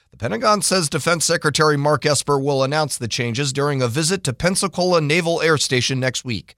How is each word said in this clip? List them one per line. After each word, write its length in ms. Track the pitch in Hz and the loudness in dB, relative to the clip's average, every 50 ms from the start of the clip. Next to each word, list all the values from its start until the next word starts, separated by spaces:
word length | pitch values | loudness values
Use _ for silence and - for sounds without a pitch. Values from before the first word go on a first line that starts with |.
| _ _ _ | _ _ _
The 40 | |
Pentagon 460 | - - 123 202 233 262 220 214 208 - | -8 -6 -6 -4 -2 2 2 2 2 2
says 260 | - 185 190 175 143 | 0 0 0 0 0
Defense 360 | - 156 - 165 175 170 - | -2 -2 0 0 0 0 0
Secretary 520 | - 165 170 - 156 135 - 156 151 151 | 0 0 0 0 0 2 2 4 2 2
Mark 300 | 139 143 147 151 131 - | 2 2 2 0 2 2
Esper 320 | 147 147 - - - 143 139 | 0 0 0 0 0 0 0
will 240 | 135 143 143 135 131 | 0 0 0 0 0
announce 340 | 131 147 156 156 139 - | 0 0 0 -2 -2 -4
the 120 | - 123 110 | -6 -6 -4
changes 440 | - - 123 120 113 120 147 139 131 | -4 -4 -2 -2 -2 -2 -2 -2 -2
during 300 | 139 139 147 143 135 127 | -2 -2 0 0 0 0
a 60 | 120 | 0
visit 340 | 110 147 165 156 196 185 - | 0 0 0 0 -2 -2 -2
to 100 | 143 120 | -4 -4
Pensacola 680 | - - 175 190 - - 190 - - 180 180 180 170 | -2 0 0 0 0 -2 -2 -2 -2 0 2 2 2
Naval 420 | 156 143 151 175 170 170 170 - 151 | 2 2 2 2 2 0 0 0 2
Air 160 | 165 160 139 | 2 2 2
Station 400 | - - 135 123 117 - 135 131 | 2 0 0 0 0 0 -2 -2
next 260 | 127 131 120 - - | -2 -2 -2 -4 -6
week. 300 | 127 117 87 - - - | -6 -6 -6 -8 -10 -20